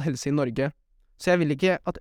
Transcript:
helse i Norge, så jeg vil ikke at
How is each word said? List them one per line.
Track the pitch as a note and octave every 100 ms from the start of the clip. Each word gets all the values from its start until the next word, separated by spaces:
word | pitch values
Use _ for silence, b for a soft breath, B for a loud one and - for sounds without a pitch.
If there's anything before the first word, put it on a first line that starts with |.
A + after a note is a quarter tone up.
helse | D3 B2+ C#3
i |
Norge, | D3 C3 A#2 C#3 - _ _ _ _
så | -
jeg | F3+
vil | D#3 C#3
ikke | F#3 F3
at | - -